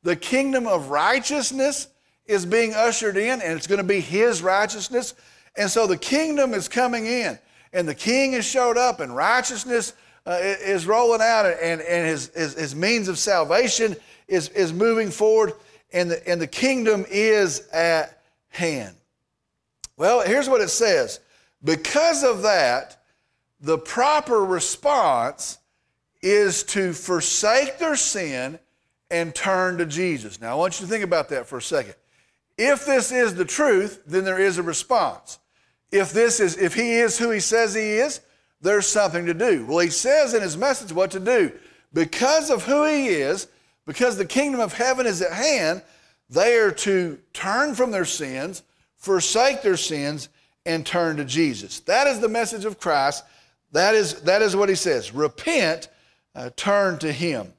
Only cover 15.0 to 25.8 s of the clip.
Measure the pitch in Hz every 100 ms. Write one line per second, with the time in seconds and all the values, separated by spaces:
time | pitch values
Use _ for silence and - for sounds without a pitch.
15 | 214 - 214 220 214 214 _ _ _ 175
16 | 175 165 - 175 160 - 262 262 220 208
17 | 185 196 220 214 190 135 - 160 170 160
18 | 151 _ _ _ _ - 170 143 101 87
19 | _ _ _ _ _ _ _ _ - _
20 | 170 240 190 254 269 247 190 - 226 165
21 | 113 - _ _ _ _ 143 156 - 294
22 | 330 302 269 208 214 190 131 123 - -
23 | _ _ _ _ _ _ 147 160 - -
24 | 269 302 285 233 190 180 - - 285 285
25 | 180 127 120 - - - _ _